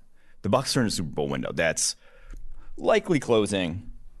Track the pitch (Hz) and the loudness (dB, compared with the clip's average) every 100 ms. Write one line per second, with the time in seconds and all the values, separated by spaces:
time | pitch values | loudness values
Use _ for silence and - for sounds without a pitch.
0 | - - - - 98 123 - 139 110 90 | -20 -20 -20 -8 0 2 2 2 0 0
1 | 78 64 71 67 - 71 82 78 - - | -4 -2 -2 -2 -2 0 2 2 -2 -4
2 | - - - - - - - - - 220 | -12 -20 -16 -10 -10 -8 -8 -2 4 4
3 | 202 151 - 110 98 98 87 90 - - | 4 0 4 4 4 2 0 -4 -10 -14
4 | - - | -16 -18